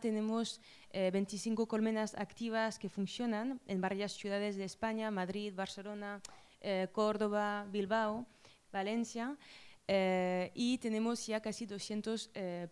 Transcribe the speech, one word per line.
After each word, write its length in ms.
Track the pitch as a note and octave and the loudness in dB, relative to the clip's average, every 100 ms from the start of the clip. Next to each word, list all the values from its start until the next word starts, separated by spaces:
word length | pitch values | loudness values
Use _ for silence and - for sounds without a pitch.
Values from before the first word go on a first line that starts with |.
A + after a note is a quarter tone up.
tenemos, 580 | A3+ G#3+ G#3+ A3+ A3+ - - - - | 2 2 2 0 0 -4 -14 -20 -8
eh, 200 | - F#3 | 0 2
veinticinco 560 | F#3+ G3 G3+ A3+ A3 A3+ | 4 2 -2 0 2 2
colmenas 480 | A3 A3 A3 G#3+ - | 2 2 2 0 -2
activas 640 | G3+ - A#3 A3 A3 G#3 | -6 -4 -2 0 0 -2
que 80 | G3 | -6
funcionan 720 | - G3 - A#3+ G#3 A#3+ C4 - | -2 -4 -2 0 0 0 -4 -2
en 120 | F#3+ | 0
varias 340 | F#3 G3 G3+ | 0 0 -2
ciudades 420 | - G3+ G3+ G#3 G3 | -4 -2 0 0 -2
de 80 | |
España, 480 | F#3+ - A3 A3 A3 | -4 -4 -2 0 0
Madrid, 420 | G3+ F3+ F#3+ G#3 | 0 -2 -2 -4
Barcelona, 680 | F#3+ F#3+ - G3 G#3 G3+ G3+ - - - - | -4 -6 -6 -8 -8 -8 -8 -12 -18 -20 -8
eh, 280 | - F#3+ F#3 | 0 2 2
Córdoba, 760 | - G#3+ G#3+ G#3+ G#3 G#3 G#3 G#3 | 4 4 4 2 2 2 -2 -2
Bilbao, 560 | G3+ G3 A3 A3 G#3+ A#3+ - - - _ | -2 2 2 2 0 -6 -14 -20 -20 _
Valencia, 640 | G3+ G3 A3+ A3+ A#3 A#3+ C#4+ - - - - - | -4 0 0 0 -2 -4 -6 -12 -20 -20 -8 2
eh, 640 | G3 F#3+ F#3 F3+ F3+ F3+ | 4 6 4 4 2 0
y 240 | - A#3+ E3 | 0 2 2
tenemos 460 | A#3 A3 A3+ A#3 | 0 2 2 0
ya 160 | - G#3+ | -2 -2
casi 240 | A3 G3+ | -2 -4
doscientos, 680 | A3 G3+ - G#3+ G#3+ A3+ - | -6 -6 -4 -2 -2 -2 -4
eh, 320 | - F#3 F3 E3+ | -6 -4 -4 -4